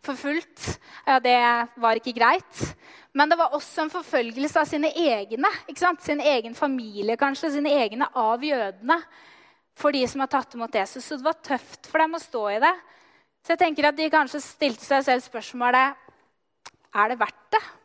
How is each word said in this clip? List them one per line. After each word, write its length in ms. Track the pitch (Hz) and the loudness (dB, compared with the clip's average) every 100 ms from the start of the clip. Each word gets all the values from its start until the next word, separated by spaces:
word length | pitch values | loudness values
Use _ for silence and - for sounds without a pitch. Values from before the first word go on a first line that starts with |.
forfulgt. 760 | - 254 277 311 - - - - - - - | -10 -8 -4 -6 -6 -12 -10 -10 -14 -8 2
Ja, 140 | 262 | 2
det 160 | 247 247 240 240 240 - | 4 4 4 2 -2 0
var 220 | 233 226 | 0 2
ikke 160 | 254 220 | -2 2
greit. 480 | 233 349 - - - - - - _ | 2 2 -4 -10 -10 -10 -20 -20 _
Men 160 | 277 302 | 0 2
det 80 | 339 | 4
var 160 | 302 | 2
også 300 | 285 - - | 0 -6 -6
en 80 | 311 | -4
forfølgelse 680 | 359 - 277 233 226 294 320 | -6 -2 -2 -2 -4 -2 0
av 80 | 294 | 0
sine 240 | 302 311 330 | -2 -2 0
egne, 540 | 330 220 202 226 370 403 - | 0 0 -4 -2 -2 -2 -14
ikke 160 | 285 | 0
sant? 180 | 359 349 | 0 0
Sin 160 | - 294 | -4 2
egen 380 | 269 262 226 240 | 4 2 -2 -2
familie, 600 | 294 262 220 202 208 226 | -2 -2 -6 -4 -2 0
kanskje, 320 | 277 269 330 | 0 0 -4
sine 160 | 285 294 285 | -2 2 2
egne 260 | 220 233 277 254 | 2 -2 -4 0
av 240 | 220 233 | 0 0
jødene, 560 | 302 269 202 190 233 339 - - - - _ _ _ - | 0 -2 -2 -6 0 0 -2 -20 -20 -20 _ _ _ -2
for 160 | 294 | 0
de 80 | 277 247 | 0 -2
som 140 | 277 | -2
har 80 | 269 | -2
tatt 260 | 269 - 240 | -2 -4 -10
imot 160 | 226 | -4
Jesus. 320 | 220 196 262 - | -2 -4 -8 -10
Så 140 | 294 | -4
det 80 | 285 | -4
var 100 | 330 | -4
tøft 480 | - 262 - - - | -6 -6 -6 -20 -4
for 160 | 320 | 0
dem 160 | 320 330 | 0 -2
å 40 | |
stå 220 | - 240 208 | -8 -6 -4
i 80 | 208 302 | 2 2
det. 80 | 359 - _ _ _ _ _ | 2 -10 _ _ _ _ _
Så 120 | - | -4
jeg 80 | 339 | 2
tenker 260 | 349 302 294 | 2 4 2
at 100 | 294 | 2
de 120 | 320 | 2
kanskje 320 | 311 269 302 | 2 2 -6
stilte 440 | - - 285 220 - | -10 -2 -2 -2 0
seg 160 | 269 277 | 0 2
selv 160 | 254 | 0
spørsmålet, 760 | - 233 - 247 240 254 269 285 - _ _ _ _ _ - _ _ | -2 -14 -12 -2 2 4 2 -2 -20 _ _ _ _ _ -20 _ _
"Er 160 | 208 214 | 0 0
det 60 | 247 | 0
verdt 280 | - _ _ | -4 _ _
det? 80 | 427 - - | -2 -2 -20